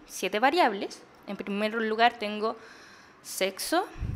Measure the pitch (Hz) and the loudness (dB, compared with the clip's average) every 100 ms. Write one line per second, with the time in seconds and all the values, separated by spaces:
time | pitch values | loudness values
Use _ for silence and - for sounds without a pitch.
0 | - - 190 208 254 339 285 202 240 - | -14 -6 -2 2 4 6 4 2 -6 -10
1 | - - - 196 - 202 214 233 220 214 | -20 -20 -12 -8 -4 -2 0 0 0 4
2 | 240 240 208 214 220 220 - - - - | 4 4 -6 -2 -4 -4 -12 -20 -20 -20
3 | - - - - 190 190 - 330 427 - | -20 -20 -10 -2 -2 -2 0 0 0 -4
4 | - | -6